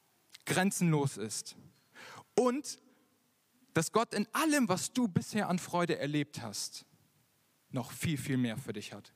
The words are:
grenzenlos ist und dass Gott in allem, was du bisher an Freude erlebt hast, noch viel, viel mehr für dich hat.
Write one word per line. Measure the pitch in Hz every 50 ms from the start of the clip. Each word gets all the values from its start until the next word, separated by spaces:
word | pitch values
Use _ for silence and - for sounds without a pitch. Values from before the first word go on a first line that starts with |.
| _ _ _ _ _ _ - - _
grenzenlos | - 147 180 185 196 - - 180 165 156 147 143 139 - 98
ist | 104 107 - - - - - - - - - _ _ _ _ - - - - - - _ _
und | - 247 247 240 302 - - - - _ _ _ _ _ _ _ _ _ _ _ _ _ _ _ _ _ _ -
dass | 160 160 -
Gott | - 214 233 - -
in | 202 208 - -
allem, | 262 311 320 294 285 240 180
was | 180 175 - -
du | - 254 247 202
bisher | 165 - - - - 214 196 -
an | 180 175
Freude | - - - 175 175 170 151 -
erlebt | 135 143 151 151 139 - - -
hast, | 113 110 101 - - - - - - _ _ _ _ _ _ _ _ _ _ _ _ _ _ _ _ _
noch | - 127 117 -
viel, | - - - - 151 131
viel | - - 135 127
mehr | 123 117 107 120
für | - - 104
dich | 107 98 -
hat. | 113 107 - - _